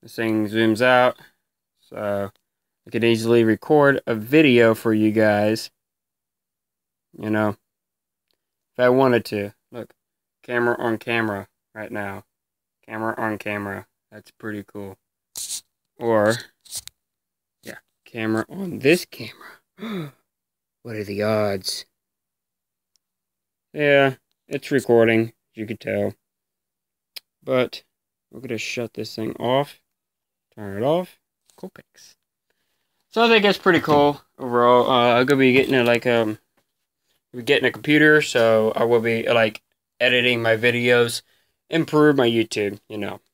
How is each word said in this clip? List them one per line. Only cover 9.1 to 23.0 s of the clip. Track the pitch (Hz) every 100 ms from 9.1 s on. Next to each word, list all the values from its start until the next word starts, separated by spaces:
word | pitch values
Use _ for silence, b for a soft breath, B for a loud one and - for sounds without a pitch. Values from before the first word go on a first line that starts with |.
| 120 -
to. | 107 101 _ _
Look, | 123 110 _ _ _ _ _
camera | - 120 120 120
on | 123 113
camera | - 117 110 101 - _ _
right | 110 107
now. | 104 101 98 _ _ _ _ _ _
Camera | - 110 113 113
on | 113 107
camera. | - 104 101 98 101 _ _
That's | 107 _
pretty | _ 113 104
cool. | 98 104 101 95 _ _ _ - - - _ _ _ _
Or, | 117 110 104 120 - _ _ - - _ _ _ _ _ _ _
yeah, | - - _ _
camera | _ 120 110 110 -
on | 180 190 104
this | 131 180
camera. | - - 113 - - - _ _ 214 202 151 _
<gasps> | _ _ _ _ _ _
What | 120 107
are |
the | 101 101
odds? | 104 107 104 98 92 - - _ _ _ _ _ _ _ _ _ _ _